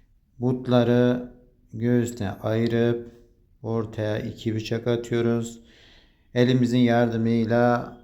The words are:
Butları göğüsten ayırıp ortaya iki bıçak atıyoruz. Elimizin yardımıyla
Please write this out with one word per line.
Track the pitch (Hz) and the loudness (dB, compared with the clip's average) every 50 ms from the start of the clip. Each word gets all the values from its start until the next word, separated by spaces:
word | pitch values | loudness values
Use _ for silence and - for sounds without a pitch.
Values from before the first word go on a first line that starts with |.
| _ _ _ _ _ _ _ - | _ _ _ _ _ _ _ -4
Butları | 120 127 131 123 127 123 123 123 120 120 120 123 123 123 123 123 - - - - - _ _ _ _ _ | -2 -2 -2 -2 -2 0 2 2 4 4 4 4 4 2 2 -2 -6 -12 -18 -20 -20 _ _ _ _ _
göğüsten | - 110 117 120 123 120 113 - - - 104 95 98 - | -10 -4 -2 0 0 0 0 -2 -4 -6 -8 -8 -8 -6
ayırıp | - 107 110 113 117 117 117 117 117 117 117 120 120 - - - - _ _ _ _ _ _ _ | -4 -4 -2 0 0 0 2 2 2 2 0 -2 -6 -14 -20 -20 -20 _ _ _ _ _ _ _
ortaya | - 110 113 113 107 107 110 110 107 107 107 120 | -8 -6 -4 -4 -4 -6 -6 -6 -4 -4 -4 -4
iki | 123 113 107 - - 113 107 | -6 -8 -10 -6 -6 -4 -4
bıçak | 110 110 - 117 113 - | -4 -4 -4 -6 -4 -2
atıyoruz. | 120 120 117 117 - 120 120 117 117 117 117 113 - - - - - - - - - - - _ _ _ _ _ _ - | -2 -2 -2 -2 -4 -2 0 0 0 0 0 -4 -6 -12 -18 -20 -20 -20 -20 -20 -20 -20 -20 _ _ _ _ _ _ 0
Elimizin | 123 123 123 131 127 123 117 120 127 | 2 2 4 4 2 2 2 4 4
yardımıyla | 123 117 117 120 120 113 113 113 113 113 117 117 113 107 117 120 120 120 120 120 - - - - | 4 4 4 4 2 2 0 0 0 0 2 0 0 2 2 2 4 4 2 0 -2 -8 -16 -20